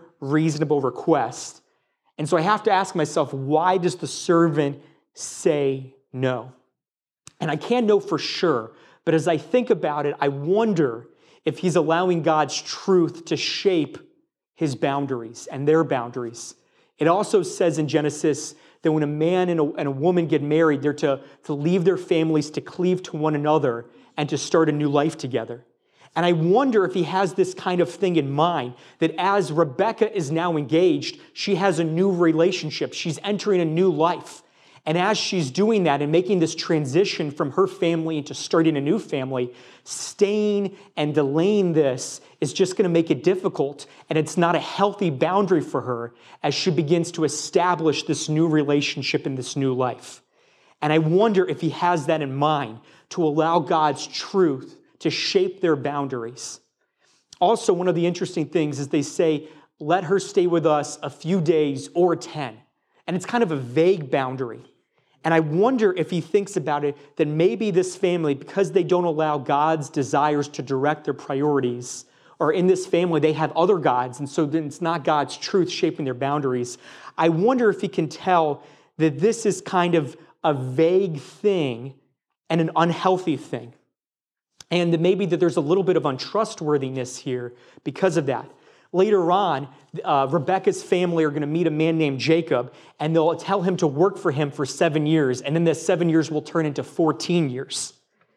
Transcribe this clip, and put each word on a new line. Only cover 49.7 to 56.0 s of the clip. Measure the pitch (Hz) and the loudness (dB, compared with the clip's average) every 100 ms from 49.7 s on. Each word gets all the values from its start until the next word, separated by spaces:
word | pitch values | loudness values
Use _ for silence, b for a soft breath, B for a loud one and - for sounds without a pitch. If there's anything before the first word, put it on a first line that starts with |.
life. | 127 123 120 - - _ b b b b _ | 0 -2 -6 -14 -20 _ b b b b _
And | 151 | 2
I | 160 | 2
wonder | 156 180 226 190 180 | 4 4 4 2 0
if | 151 | -2
he | 160 | -4
has | - 175 170 139 | -2 0 0 0
that | 156 | -2
in | 139 135 | -2 -2
mind, | 151 147 117 113 b b - | 0 0 -4 -12 b b -10
to | - | -2
allow | 156 151 160 175 | 0 2 2 2
God's | 156 160 151 139 - | 2 2 2 0 -8
truth | - - 196 170 131 - - b _ | -10 -2 2 2 0 -8 -20 b _
to | 160 | -4
shape | - - 190 185 - | -2 0 0 0 0
their | 170 143 | 0 0
boundaries. | 143 143 | -2 -4